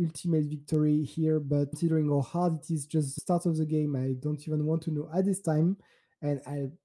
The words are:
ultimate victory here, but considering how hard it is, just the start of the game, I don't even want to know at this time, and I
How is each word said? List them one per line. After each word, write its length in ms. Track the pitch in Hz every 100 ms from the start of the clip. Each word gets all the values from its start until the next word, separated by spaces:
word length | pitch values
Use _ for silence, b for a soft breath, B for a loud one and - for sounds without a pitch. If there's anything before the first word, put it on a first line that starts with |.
ultimate 420 | 170 - 175 160 151
victory 580 | 147 143 156 151 151
here, 360 | 151 - 156 156
but 300 | 143 143 143
considering 400 | 147 170 160 151
how 120 | 143
hard 340 | 135 175 175 160
it 160 | -
is, 160 | 160 135
just 260 | 160 139
the 80 | -
start 240 | - 175 175
of 120 | 156
the 100 | 156
game, 280 | 156 151 139
I 180 | 131
don't 280 | 127 147 147 156
even 180 | 151 151
want 160 | 160
to 80 | 170
know 160 | 151 156
at 120 | 170 196
this 140 | 190
time, 380 | - 156 170 196 b b b b
and 220 | 147 143 -
I 240 | 143 139 156